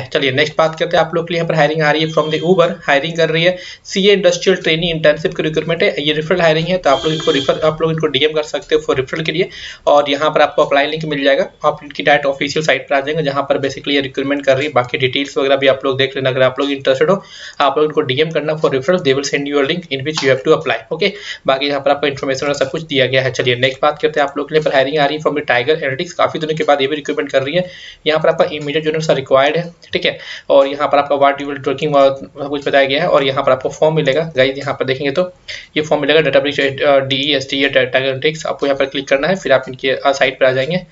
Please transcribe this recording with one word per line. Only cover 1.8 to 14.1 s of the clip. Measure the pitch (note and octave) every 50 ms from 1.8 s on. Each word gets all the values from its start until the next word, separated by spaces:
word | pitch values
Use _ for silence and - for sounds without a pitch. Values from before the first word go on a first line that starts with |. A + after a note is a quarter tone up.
आ | D#3 D3
रही | D3 D#3 D#3+
है |
from | D#3 D#3+ D#3 D3+ D#3
the | D#3 D3+ D#3
Uber, | E3+ F#3+ E3+ E3+ E3 - - -
Hiring | - C#3+ C#3 D3 E3 E3
कर | E3 E3 D#3+
रही | D#3 E3 E3
है | F3+ F3+ F3+ - - - - _
सीए | - - G3 F#3+ G#3 G3+
इंडस्ट्रियल | F#3+ E3+ F3 F3 - - G3 F#3
Trainee | F3+ - E3+ D#3+ D#3+ F3 F3
Internship | E3 D#3+ D#3+ F3 - D#3+ - F3+ -
की | - D#3+
recruitment | D#3 D#3 D#3+ D#3 E3 E3 E3 G#3
है, | G3+ - -
ये | D3 D3+ D3+
referral | D3+ D#3 D#3 F#3+ F3
hiring | E3+ E3 D#3 D#3+ E3
है। | E3+ F#3
तो | F3+ - D3
आप | C3+ C3 -
लोग | D#3+ D#3
इनको | D#3 - E3
रेफर, | D3+ C#3 C3+ - - D3+ D#3+
आप | D#3 D#3 -
लोग | D#3+ E3
इनको | D#3+ D#3+ D#3
डीएम | D3+ C3+ C3 D3+ D#3 D#3
कर | D#3 D3+
सकते | - - - - - -
हो | D#3
for | D#3 - C#3 C3+
referral | B2+ - - D#3+ D#3+
के | D#3+
लिए, | D#3 E3 F#3+ - - - - - - - -
और | D3+ D3 D3 C#3+ C#3
यहाँ | C#3 C3+ D#3 D3
पर | D3+ D#3
आपको | D3 D3 - - D3
apply | - C#3 C#3 C#3+
link | D3+ D3+ D#3+ D#3+
मिल | D#3 D3 C#3 C#3
जाएगा, | C#3 C#3 D#3 G3+ - - _ -
आप | D3+ D3 - C#3+
इनकी | C#3+ - - C#3+
direct | D3+ D3 C#3+ D3
official | C#3 C3+ - D3 C#3+ - D#3+ D#3
site | D#3 C3 C3+ - -
पर | C#3+
आ | C3+
जाएंगे | C#3 C#3+ D#3 E3 D3
जहाँ | C#3 C#3 C#3 C#3
पर | - C#3 C3+
basically | C3+ C3+ C3+ - - C#3+ C#3+
ये | C#3+
रिक्रूटमेंट | C#3 C3